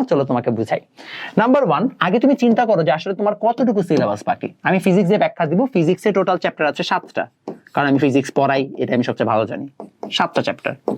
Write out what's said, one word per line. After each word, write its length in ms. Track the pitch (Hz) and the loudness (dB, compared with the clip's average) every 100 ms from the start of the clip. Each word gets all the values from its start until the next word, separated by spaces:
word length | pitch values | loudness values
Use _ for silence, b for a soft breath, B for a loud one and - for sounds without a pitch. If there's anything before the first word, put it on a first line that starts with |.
| 254 | 0
চলো 140 | 151 135 | 0 0
তোমাকে 200 | 123 127 113 | -2 -2 -2
বুঝাই। 240 | 123 - - B B B B - | -2 -4 -6 B B B B 0
নাম্বার 220 | 233 277 247 | 2 2 2
ওয়ান, 140 | 143 247 - | 0 -2 -2
আগে 180 | 170 220 | 0 2
তুমি 120 | 269 285 | 2 2
চিন্তা 200 | 240 226 233 | 2 2 2
করো 120 | 185 165 | 2 2
যে 40 | 160 | 0
আসলে 160 | 190 190 | -2 -2
তোমার 160 | 208 208 | -2 0
কতটুকু 380 | 220 240 254 208 170 | -2 0 0 0 0
সিলেবাস 320 | 147 117 107 - | 0 0 -2 -4
বাকি। 200 | - - - 147 | -4 -6 -6 0
আমি 100 | 185 190 | 0 2
ফিজিক্সে 320 | 180 175 202 | 2 2 2
ব্যাখ্যা 220 | 165 - 165 | 0 -2 -2
দিব। 100 | 175 262 | 0 0
ফিজিক্সে 360 | 190 156 175 214 196 | 0 0 0 0 0
টোটাল 200 | 185 180 | 0 0
চ্যাপ্টার 220 | 180 - 151 | -2 -2 -2
আছে 120 | 139 - | -2 -2
সাতটা, 340 | 196 - - - _ - - _ | -4 -4 -8 -8 _ -16 -16 _
কারণ 140 | - 143 | -2 2
আমি 80 | 139 143 | 2 2
ফিজিক্স 240 | 131 135 - | 2 0 0
পড়াই, 260 | 139 139 135 - | 0 0 -2 -6
এটা 100 | 131 123 | -2 -2
আমি 60 | 123 | -2
সবচেয়ে 220 | 113 113 | -2 0
ভালো 100 | 110 107 | 0 -2
জানি। 140 | - 139 - - _ - - | -6 -12 -14 -20 _ -10 -4
সাতটা 240 | 175 - 139 | -2 -2 -4
চ্যাপ্টার, 260 | 143 - - - | -4 -8 -8 -8